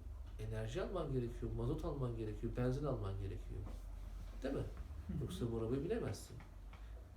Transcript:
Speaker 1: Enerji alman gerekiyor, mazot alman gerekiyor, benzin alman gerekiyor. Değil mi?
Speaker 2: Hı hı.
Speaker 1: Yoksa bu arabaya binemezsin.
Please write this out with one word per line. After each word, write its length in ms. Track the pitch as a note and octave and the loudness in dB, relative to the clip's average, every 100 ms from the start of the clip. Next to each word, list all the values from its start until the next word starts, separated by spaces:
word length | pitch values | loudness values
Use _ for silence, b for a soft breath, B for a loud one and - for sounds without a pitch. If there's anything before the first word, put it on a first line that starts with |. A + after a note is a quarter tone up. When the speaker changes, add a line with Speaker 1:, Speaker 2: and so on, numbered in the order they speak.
| - - - - | -8 -6 -6 -4
Speaker 1:
Enerji 420 | A2 A2 A2 C#3 | -2 0 0 2
alman 300 | G3+ F#3 D3+ | 2 2 2
gerekiyor, 380 | C3 A#2 - A2+ A2 | 4 2 0 0 2
mazot 280 | A#2 D#3 E3+ | 2 2 2
alman 300 | C#3+ B2+ A2+ | 2 2 2
gerekiyor, 380 | G#2+ G#2 A#2 G#2+ | 0 0 0 4
benzin 280 | B2 C3+ D3 | 4 4 4
alman 280 | A#2+ G2 G2 | 2 2 0
gerekiyor. 420 | G2 F#2 - - G2+ - - - - - - - | 0 -2 -4 -4 -4 -4 -6 -6 -6 -6 -6 -2
Değil 100 | - | 0
mi? 60 | C#3+ A2 - - - - | 2 0 -2 -6 -6 -2
Speaker 2:
Hı 60 | |
hı. 80 | D#3+ | 0
Speaker 1:
Yoksa 300 | B2+ - A#2+ | 0 0 2
bu 60 | A2+ | 2
arabaya 260 | A2+ C3+ | 4 4
binemezsin. 540 | D#3+ A#3 A#2+ G2 - - - - - - B B - | 4 2 2 -2 -4 -8 -10 -10 -10 -10 B B -10